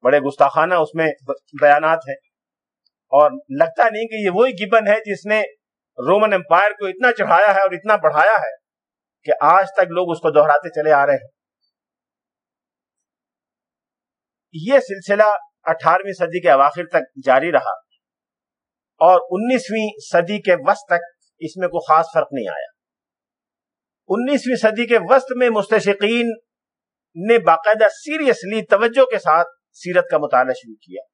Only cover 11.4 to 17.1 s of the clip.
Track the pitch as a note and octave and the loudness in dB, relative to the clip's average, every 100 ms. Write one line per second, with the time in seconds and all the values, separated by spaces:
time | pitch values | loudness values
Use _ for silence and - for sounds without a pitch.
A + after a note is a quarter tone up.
11.4 | _ _ _ _ _ _ _ _ _ _ | _ _ _ _ _ _ _ _ _ _
12.4 | _ _ _ _ _ _ _ _ _ _ | _ _ _ _ _ _ _ _ _ _
13.4 | _ _ _ _ _ _ _ _ _ _ | _ _ _ _ _ _ _ _ _ _
14.4 | _ E3 F3 C#4 C4 G3 F#3 G3+ G#3+ G#3 | _ -14 0 0 0 -12 -4 0 2 0
15.4 | - _ - D#3+ D#3+ F3+ G3 E3+ E3+ F3 | -8 _ -6 -2 0 0 -2 -6 -6 -2
16.4 | F3 C#3 C#3 D3 E3 E3 C3+ | 2 4 2 0 -4 -4 -4